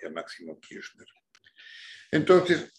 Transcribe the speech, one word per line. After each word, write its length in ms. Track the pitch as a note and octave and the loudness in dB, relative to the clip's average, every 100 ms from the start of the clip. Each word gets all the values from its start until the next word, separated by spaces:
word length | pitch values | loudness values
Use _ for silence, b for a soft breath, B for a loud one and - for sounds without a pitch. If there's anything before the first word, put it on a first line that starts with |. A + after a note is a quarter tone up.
y 40 | E2 | -12
a 40 | |
Máximo 480 | E2 - - E2 D#2 | -12 -12 -14 -16 -18
Kirchner. 480 | - G2 - - - _ _ _ _ B B B B B B | -18 -18 -18 -20 -20 _ _ _ _ B B B B B B
Entonces, 600 | D#3 D3 F3+ - D3+ - | 0 6 6 6 0 -2